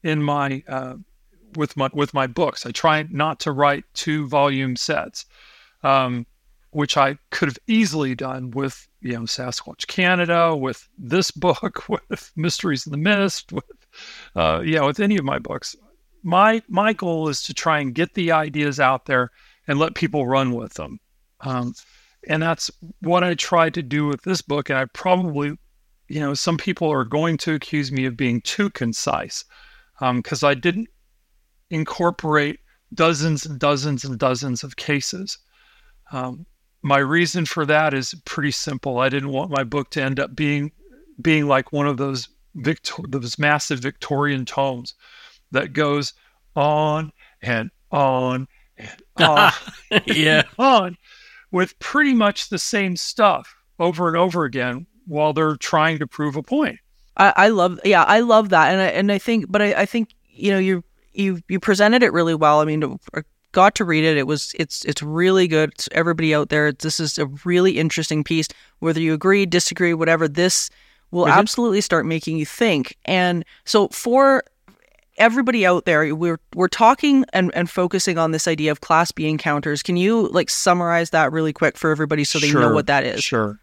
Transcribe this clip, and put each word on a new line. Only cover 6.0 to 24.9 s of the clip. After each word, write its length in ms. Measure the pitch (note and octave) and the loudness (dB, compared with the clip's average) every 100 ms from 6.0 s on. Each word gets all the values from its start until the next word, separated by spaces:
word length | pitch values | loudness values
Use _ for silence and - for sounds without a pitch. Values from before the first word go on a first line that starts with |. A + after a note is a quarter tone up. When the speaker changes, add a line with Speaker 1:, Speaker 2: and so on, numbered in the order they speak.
| C3 B2 A#2+ _ _ _ _ | 2 -4 -8 _ _ _ _
Speaker 1:
which 260 | D3+ C#3+ - | -4 -2 2
I 220 | C3+ C#3+ _ | 2 0 _
could 180 | - D3+ | -4 -4
have 100 | C3 - | -4 0
easily 480 | A3 G#3 D#3 C#3 | 2 2 0 -2
done 360 | B2 C3 C3 B2+ | -4 -6 -8 -8
with, 360 | A#2+ C3+ - _ _ | -6 -6 -6 _ _
you 120 | B2 | -8
know, 100 | A#2 | -8
Sasquatch 640 | A2+ - B2+ A#2 - - - | -6 -6 -6 -8 -12 -14 -8
Canada, 680 | - F3+ F3+ E3+ E3+ E3+ | -2 0 2 2 2 2
with 340 | D#3 C3 - _ _ | 0 -4 -8 _ _
this 320 | B2 E3 - | -4 -2 -2
book, 580 | - F3+ D3 - - - | -2 -2 0 -4 -8 -6
<laughs> 0 | |
with 440 | G#3+ _ - - - | -8 _ -14 -12 -6
Mysteries 500 | D#3+ - F#3 C3+ - | -4 -4 -4 -4 -6
in 60 | |
the 60 | C#3+ | -4
Mist, 540 | E3+ G#3 G3 - - | 0 0 0 -4 -10
with, 120 | - - - _ - - - - | -12 -12 -20 _ -20 -20 -20 -12
uh, 280 | F#2 D#2+ D#2+ | 0 0 0
you 120 | E3 D#3 | 0 0
know, 100 | C#3 | 0
with 140 | D3 | 0
any 160 | G3+ G3+ | 0 0
of 80 | |
my 140 | C3+ C3+ | 0 -4
books, 360 | - C#3+ - - _ _ _ _ F3 | -6 -10 -10 -18 _ _ _ _ -2
my, 340 | F3+ G#3 A3+ - | 2 4 2 -2
my 240 | F#3 G#3+ | -2 0
goal 360 | G#3+ F3+ E3 D#3 | -2 -4 -4 -4
is 120 | C#3 | -6
to 100 | - | -8
try 240 | - E3+ D3+ | -6 -2 -2
and 140 | C#3 | -2
get 180 | B2 F3 | -4 -4
the 200 | - E3+ | -2 0
ideas 460 | D#3+ D3+ D3+ D3 C#3 | 0 0 -4 -4 0
out 260 | C3 C3 - | 0 0 0
there 240 | C3 B2 _ _ _ - | -2 -2 _ _ _ -4
and 120 | C#3+ | 0
let 160 | D#3+ | 0
people 320 | - E3+ D3+ B2+ | -2 -4 -2 0
run 260 | C3+ C3+ | 0 0
with 220 | A#2+ A2+ | -4 -8
them. 240 | - D2+ - _ _ _ _ | -12 -12 -14 _ _ _ _
Um, 320 | C#3 B2+ B2 - - _ _ _ - | -8 -6 -6 -10 -20 _ _ _ -6
and 140 | D#3 | -4
that's 280 | D#3+ E3 - - E3 - | -2 -4 -6 -12 -20 -10
what 240 | D#3+ F3+ | -2 0
I 100 | F3+ | 0
tried 380 | E3+ - E3+ E3 | -2 0 2 2
to 80 | D#3+ | 0
do 240 | C3 D3 D3 | -4 -2 -2
with 160 | C#3+ | -4
this 200 | - F#3 | -4 -4
book. 260 | - D3 C#3 | -2 -6 -2
And 100 | C3+ | -2
I 60 | |
probably, 680 | C3 | -4